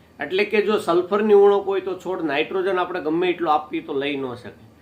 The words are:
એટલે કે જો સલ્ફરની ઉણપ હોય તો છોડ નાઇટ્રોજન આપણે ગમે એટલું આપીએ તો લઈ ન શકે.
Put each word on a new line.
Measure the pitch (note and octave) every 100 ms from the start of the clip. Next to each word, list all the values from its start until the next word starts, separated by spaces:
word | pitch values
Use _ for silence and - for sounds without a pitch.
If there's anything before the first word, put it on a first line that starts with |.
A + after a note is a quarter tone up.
| _ -
એટલે | C#3+ F#3+
કે | G#3 G#3+
જો | G3+ G#3
સલ્ફરની | - F3 F3+ G#3 G#3+
ઉણપ | G3+ G3+ G3+
હોય | F#3+ G3
તો | F#3+ F#3
છોડ | E3+ F#3
નાઇટ્રોજન | D#3+ C#3+ D#3+ F#3 F#3 F#3
આપણે | F3 F3
ગમે | D3 E3 F3+
એટલું | E3+ E3
આપીએ | D3+ D#3 D#3+
તો | D#3+
લઈ | C#3 C#3+ C#3
ન | C3
શકે. | A#2 G#2 - - -